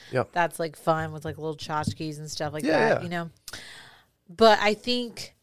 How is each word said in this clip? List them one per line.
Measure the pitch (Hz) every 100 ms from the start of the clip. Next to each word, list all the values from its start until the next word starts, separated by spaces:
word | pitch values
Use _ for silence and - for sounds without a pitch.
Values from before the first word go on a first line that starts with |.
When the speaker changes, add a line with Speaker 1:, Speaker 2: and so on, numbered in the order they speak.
| -
Speaker 1:
Yep. | 127 -
Speaker 2:
That's, | 175 165 -
like, | 165 147
fun | 175 160 160
with, | 156 156
like, | 151
little | 156 151
tchotchkes | - 151 151 - 156 147
and | 151
stuff | - 151
like | 151
Speaker 1:
Yeah, | 294 294 226
Speaker 2:
that, | 165
Speaker 1:
yeah. |
Speaker 2:
you | 175
know? | 175 170 - - - - - - - _ _ -
But | 170 226 208
I | 208
think | 208 247 247 233 - - _